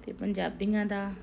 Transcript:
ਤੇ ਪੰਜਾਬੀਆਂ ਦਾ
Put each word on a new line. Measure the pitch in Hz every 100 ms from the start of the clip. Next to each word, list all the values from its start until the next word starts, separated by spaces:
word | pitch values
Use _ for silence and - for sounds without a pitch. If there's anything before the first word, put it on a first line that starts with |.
ਤੇ | -
ਪੰਜਾਬੀਆਂ | - 196 185 175 175 202 214 208
ਦਾ | 202 202 190